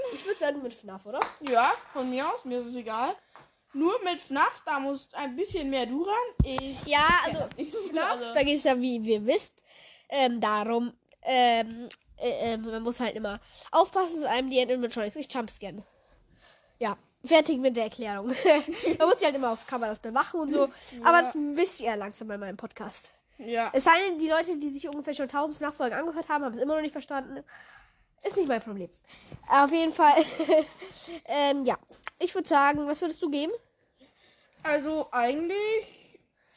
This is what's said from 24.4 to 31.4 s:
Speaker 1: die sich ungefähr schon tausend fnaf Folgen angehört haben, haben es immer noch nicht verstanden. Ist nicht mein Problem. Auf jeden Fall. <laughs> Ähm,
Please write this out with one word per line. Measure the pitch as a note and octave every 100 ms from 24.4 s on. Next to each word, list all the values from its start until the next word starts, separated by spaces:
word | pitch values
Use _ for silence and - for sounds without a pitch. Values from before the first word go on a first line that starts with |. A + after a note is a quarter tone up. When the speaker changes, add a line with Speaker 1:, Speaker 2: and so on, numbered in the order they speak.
| E4+ D#4
Speaker 1:
die | D4
sich | C#4 E4
ungefähr | D4 C#4+
schon | C#4+ C4+
tausend | C#4+ D4+ D4
fnaf | D4 D4
Folgen | B3+ A3
angehört | E4+ D#4 F4
haben, | D4 C4+
haben | A#3
es |
immer | C#4 D#4
noch |
nicht | D4+
verstanden. | D4+ - C#4 C4 C4+ - - - - _ _ _ _
Ist | - G4+
nicht | D4+
mein | A3+
Problem. | A3 G3+ F3 _ _ - - - -
Auf | C#4 C#4+
jeden | E4 D#4+
Fall. | D#4+ D4+ C#4+ D#4 - D4+
<laughs> | D#4 D4 - F#4+ - - E4+ -
Ähm, | C#4+